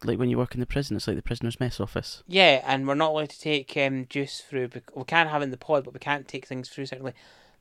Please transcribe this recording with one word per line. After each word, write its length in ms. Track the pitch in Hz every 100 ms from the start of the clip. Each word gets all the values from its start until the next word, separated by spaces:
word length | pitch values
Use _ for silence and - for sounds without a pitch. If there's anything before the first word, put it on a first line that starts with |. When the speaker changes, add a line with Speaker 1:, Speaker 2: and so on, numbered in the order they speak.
Speaker 1:
like 140 | 110 117
when 100 | 123
you 80 | 120
work 160 | 123
in 60 | 127
the 60 | 123
prison, 320 | 143 139 104
it's 100 | -
like 80 | 98
the 40 |
prisoner's 380 | - 120 117 -
mess 200 | 123 -
office. 440 | 101 - - - -
Speaker 2:
Yeah, 340 | 190 170 131 131
and 200 | 135 135
we're 80 | 143
not 160 | 160
allowed 180 | 156 147
to 100 | -
take, 380 | 156 147 131 151
um, 280 | 139 131 127
juice 320 | 143 139 -
through, 280 | - 135 123
bec-, 260 | 123 - 139
we 80 | -
can 220 | 165 156
have 140 | 151
it 40 | 139
in 60 |
the 60 | 131
pod, 280 | - 147 131
but 80 |
we 60 | 131
can't 280 | 143 143 139
take 180 | 135 -
things 220 | 127 127
through, 180 | - 135
certainly, 260 | 131 131 - - - - _